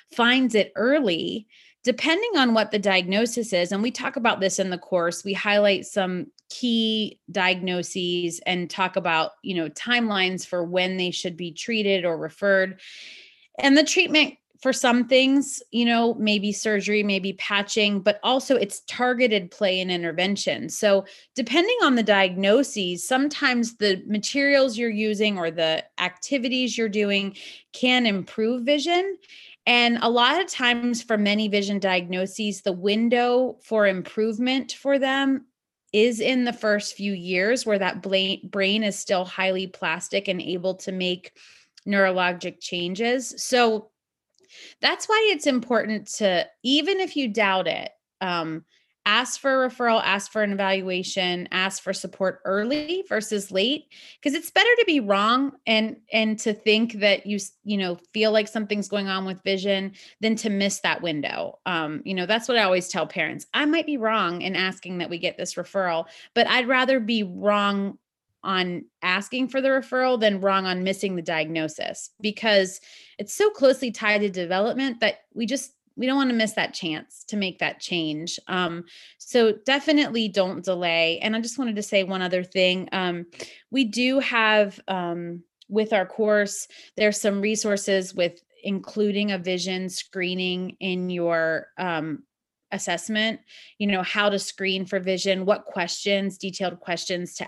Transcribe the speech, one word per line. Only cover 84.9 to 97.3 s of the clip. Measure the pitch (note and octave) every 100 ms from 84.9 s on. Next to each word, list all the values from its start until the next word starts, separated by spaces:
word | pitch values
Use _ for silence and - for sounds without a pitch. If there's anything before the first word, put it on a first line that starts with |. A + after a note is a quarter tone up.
| F#3 F3 F3 E3+ F3 - _ -
with | G#3 A3
our | G#3+ F#3
course, | - G#3+ G#3 G3+ - - - - -
there's | G#3+ G#3
some | G#3+ G3+
resources | G#3+ G#3+ G#3+ G3+ G#3 F#3+ F#3
with | F#3 F3 - _ _
including | G3 G3 - G#3+ G#3 G3+ G#3
a | F#3+
vision | F3 F3+ F3+ F#3 F#3
screening | - - F#3+ F3+ F3+ F#3 F3+ F#3 -
in | F#3+ F#3 F3+
your, | F3 E3+ E3 D#3+ D#3+ - -
um, | F3+ D#3+ D#3 C#3+ - _ _ _ _
assessment, | G3 - F3 - G#3+ A3 - _ - - -
you | G3+
know, | F#3+
how | F3+ G#3+ G#3
to | G3+
screen | - - F#3+ F#3+ F#3
for | F#3+
vision, | F#3 F#3 G3 F#3+ F#3
what | G#3
questions, | - F#3+ F3 - G#3 G3 G3 F#3+
detailed | F#3+ F#3 F3+ F3
questions | F#3+ E3+ - F3+ F3